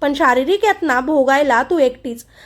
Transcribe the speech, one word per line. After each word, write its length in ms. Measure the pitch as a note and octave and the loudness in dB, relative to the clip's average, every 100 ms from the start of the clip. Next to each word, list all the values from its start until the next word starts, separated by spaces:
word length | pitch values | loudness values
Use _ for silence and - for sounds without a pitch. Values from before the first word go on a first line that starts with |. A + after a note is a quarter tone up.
पण 120 | C#4+ | -4
शारीरिक 520 | C#4+ D4 B3 C4+ G4+ G#4+ | 0 2 2 0 0 0
यातना 340 | - D#4+ B3+ | 0 -2 -2
भोगायला 640 | C4 D4+ C4 C#4 D4 A#3 | 0 0 2 2 2 0
तू 160 | B3+ E4+ | 0 0
एकटीच. 460 | B3+ - B3 A#3 - - | 0 -2 -10 -14 -16 -20